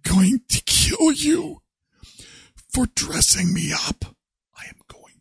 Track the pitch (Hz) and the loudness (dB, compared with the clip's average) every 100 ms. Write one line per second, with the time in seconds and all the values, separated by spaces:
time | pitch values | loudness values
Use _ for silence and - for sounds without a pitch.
0 | - 185 190 254 - - - - - - | 0 2 4 2 -2 -4 0 2 2 2
1 | 320 277 294 339 311 - _ _ _ _ | 2 2 0 0 -2 -12 _ _ _ _
2 | - - - - - - - - 247 - | -20 -20 -20 -20 -20 -20 -6 -2 -2 -2
3 | - 156 - - 175 175 165 - - - | -6 0 0 2 0 -2 -4 -6 -6 -8
4 | - - _ _ _ - - - _ - | -12 -16 _ _ _ -20 -20 -20 _ -20
5 | - _ | -20 _